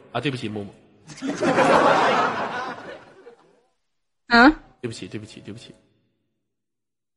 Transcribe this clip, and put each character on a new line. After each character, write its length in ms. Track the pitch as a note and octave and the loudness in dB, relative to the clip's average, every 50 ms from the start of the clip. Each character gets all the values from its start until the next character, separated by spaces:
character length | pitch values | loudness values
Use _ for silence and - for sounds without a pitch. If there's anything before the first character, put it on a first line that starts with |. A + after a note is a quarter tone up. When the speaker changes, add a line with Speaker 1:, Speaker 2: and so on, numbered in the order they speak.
| - - | -16 -10
Speaker 1:
啊！ 80 | - A#2+ | -8 -6
对 120 | B2 D3 | -4 -4
不 40 | C3 | -6
起， 120 | A#2+ A#2+ G#2 | -6 -8 -8
木 160 | G#2 G#2 G2+ | -8 -8 -10
木。 100 | F#2+ - - _ _ _ _ _ - - - C4+ C#4 - - - C4+ B3+ C4 C4 - - - C4+ C4+ - - - - - - - - - - - - - - - - - - - - - - - - - F#4+ - A#4 - _ _ _ _ _ _ _ _ _ _ _ _ _ _ _ _ _ _ - | -12 -16 -20 _ _ _ _ _ -20 -18 -12 -10 -8 -6 -2 -2 0 2 2 4 4 4 4 4 4 2 2 2 0 0 0 -2 -2 -4 -6 -8 -8 -8 -10 -10 -10 -12 -14 -16 -18 -18 -18 -20 -20 -20 -20 -20 -20 -20 _ _ _ _ _ _ _ _ _ _ _ _ _ _ _ _ _ _ 2
Speaker 2:
嗯？ 280 | A#3 A#3 B3 D4+ D#4 - - - _ _ | 6 8 8 8 6 4 -6 -20 _ _
Speaker 1:
对 60 | - A#2 | -10 -10
不 40 | |
起， 140 | - - F#2 | -10 -10 -14
对 140 | - - G#2+ | -12 -12 -14
不 40 | G#2+ | -14
起， 160 | - - G2 | -16 -20 -20
对 140 | - G#2+ G2+ | -16 -16 -16
不 60 | A#2+ | -16
起。 120 | - - - _ _ _ _ _ _ _ _ _ _ _ _ _ _ _ _ _ _ _ _ _ _ _ _ _ _ _ _ | -18 -20 -20 _ _ _ _ _ _ _ _ _ _ _ _ _ _ _ _ _ _ _ _ _ _ _ _ _ _ _ _